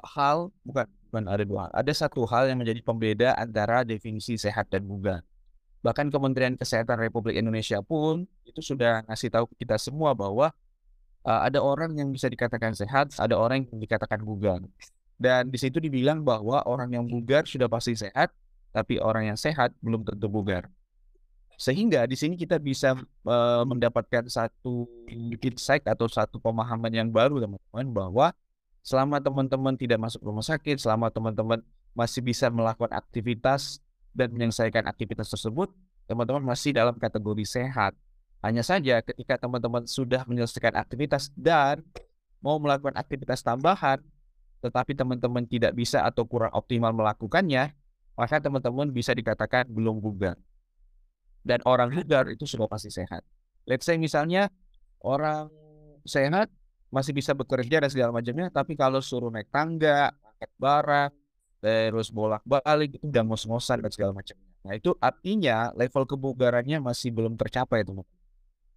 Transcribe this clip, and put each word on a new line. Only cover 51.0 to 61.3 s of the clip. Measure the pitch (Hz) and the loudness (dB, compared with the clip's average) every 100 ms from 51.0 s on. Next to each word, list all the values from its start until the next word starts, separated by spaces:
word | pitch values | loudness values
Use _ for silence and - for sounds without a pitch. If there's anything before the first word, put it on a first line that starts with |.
| _ _ _ _ | _ _ _ _
Dan | - 120 - | -2 2 4
orang | 127 120 | 4 4
bugar | 160 147 139 - | 0 2 2 2
itu | - 147 | -4 -8
sudah | 117 107 | -4 -4
pasti | 104 104 | -4 -8
sehat. | 90 92 82 _ _ _ _ - | -10 -8 -10 _ _ _ _ -4
Let's | 127 | -2
say | - 165 | 0 0
misalnya | 160 151 160 185 202 _ _ _ _ _ | 2 0 2 0 0 _ _ _ _ _
orang | 120 139 151 151 156 156 156 151 151 143 - | -4 -2 -2 -4 -8 -18 -20 -20 -20 -20 -4
sehat | 143 139 185 220 _ _ _ - | 0 2 2 0 _ _ _ -4
masih | 131 139 | -4 -2
bisa | 139 135 | -2 -2
bekerja | 139 - 127 120 156 | -2 0 -2 2 2
dan | 143 | 2
segala | 139 117 | 2 0
macamnya, | 120 120 135 180 | 0 -4 -4 -2
tapi | 139 139 143 | -2 -2 2
kalau | 131 135 | 2 2
suruh | - 123 120 | -2 -4 -4
naik | 110 - | -6 -4
tangga, | 139 160 165 156 143 139 | -2 -2 2 4 6 4
angkat | - _ - - | 0 _ -18 -16
barang, | - 135 147 147 143 143 _ _ | -2 2 4 4 2 2 _ _